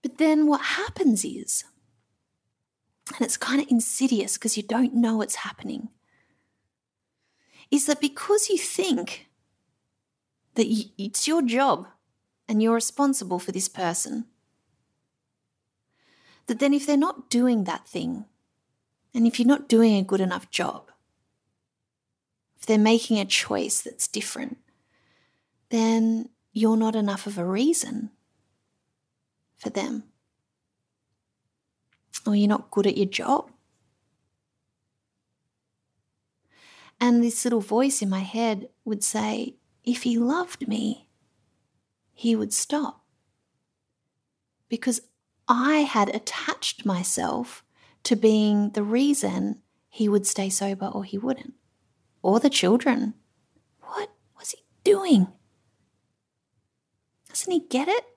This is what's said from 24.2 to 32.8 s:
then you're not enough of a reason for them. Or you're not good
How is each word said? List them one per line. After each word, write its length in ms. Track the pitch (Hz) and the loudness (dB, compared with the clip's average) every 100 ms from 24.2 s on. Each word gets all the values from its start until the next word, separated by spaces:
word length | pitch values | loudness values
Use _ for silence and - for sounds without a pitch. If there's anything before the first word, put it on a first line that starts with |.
| - - 269 - _ _ _ _ _ _ _ _ _ _ _ | -8 -8 -10 -12 _ _ _ _ _ _ _ _ _ _ _
then 640 | 226 226 226 226 226 - _ _ | 0 2 2 2 0 -4 _ _
you're 240 | 220 220 220 | 0 2 4
not 180 | 220 220 | 2 0
enough 320 | 208 196 - | -2 -4 -8
of 100 | 202 | -6
a 80 | 175 | -4
reason 640 | 196 277 330 - 220 220 _ _ _ _ _ _ _ _ _ _ _ _ _ _ _ | 0 2 2 -2 -8 -10 _ _ _ _ _ _ _ _ _ _ _ _ _ _ _
for 120 | 220 | -8
them. 340 | 202 214 220 - _ _ _ _ _ _ _ _ _ _ _ _ _ _ _ _ _ _ _ _ - - | -6 -6 -8 -12 _ _ _ _ _ _ _ _ _ _ _ _ _ _ _ _ _ _ _ _ -8 0
Or 120 | 208 | 2
you're 100 | 208 | 4
not 240 | 208 - | 2 -2
good 160 | - | 0